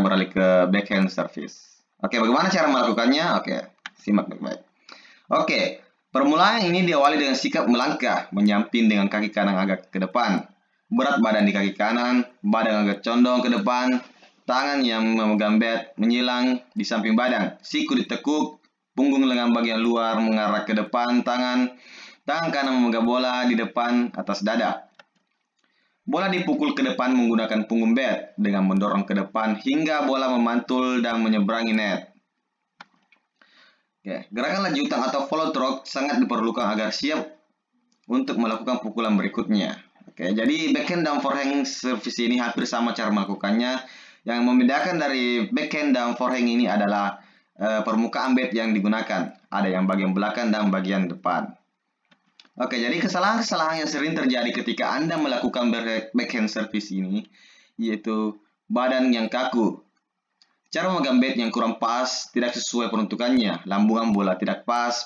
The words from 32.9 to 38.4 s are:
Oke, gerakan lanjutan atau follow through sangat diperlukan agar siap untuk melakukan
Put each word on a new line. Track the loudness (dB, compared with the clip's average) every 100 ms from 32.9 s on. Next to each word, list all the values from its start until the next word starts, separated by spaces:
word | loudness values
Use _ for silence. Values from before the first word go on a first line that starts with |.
| _ _ _ _ _ _ _ _ _ _ _
Oke, | -10 -10 -8
gerakan | -6 -4 -2 -2
lanjutan | -2 -2 -2
atau | -2 -4 -2
follow | -2 -2
through | -2 -2 -4 -8
sangat | -6 -2 0
diperlukan | 0 0 -2 -2 -2
agar | -2 -2
siap | -4 -2 -4 -6 -14 _ _ _ _ _ _ -4
untuk | -2 0
melakukan | 0